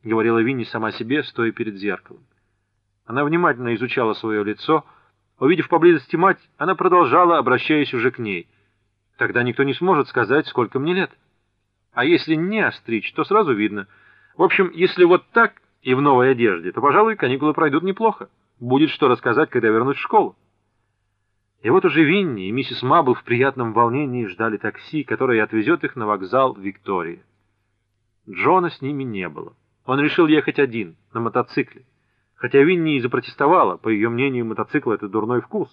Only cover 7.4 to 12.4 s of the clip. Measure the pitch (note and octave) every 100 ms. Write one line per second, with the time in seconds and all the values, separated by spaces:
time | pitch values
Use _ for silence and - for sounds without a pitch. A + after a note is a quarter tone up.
7.4 | B2 B2 - D3+ C#3 B2+ A2+ A#2 A2 F#2
8.4 | - _ _ _ _ _ _ _ A#2+ A2+
9.4 | B2 A#2 C#3 B2+ F3+ D#3+ C3+ - G#2+ C#3
10.4 | D3 - A2+ C3 D3 F#3 E3+ _ _ _
11.4 | _ _ _ _ _ - C3 D#3+ - D#3